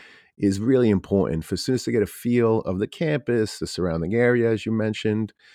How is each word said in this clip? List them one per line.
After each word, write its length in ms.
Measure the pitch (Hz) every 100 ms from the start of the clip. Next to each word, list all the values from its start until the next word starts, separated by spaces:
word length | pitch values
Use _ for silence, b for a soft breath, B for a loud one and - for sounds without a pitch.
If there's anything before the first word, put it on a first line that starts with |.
| B B B -
is 240 | 101 98
really 280 | 110 131 117
important 540 | 98 - 98 69 80
for 140 | - 92
students 260 | - 127 -
to 60 |
get 120 | 117
a 40 | 101
feel 520 | - 120 120 117 110
of 180 | - 92
the 80 | 104
campus, 720 | - 160 147 - 120 107 -
the 80 | 85
surrounding 460 | - 90 82 82 113
area, 340 | 120 123 113
as 160 | 110 110
you 60 |
mentioned. 640 | 110 110 107 110 107 107 - b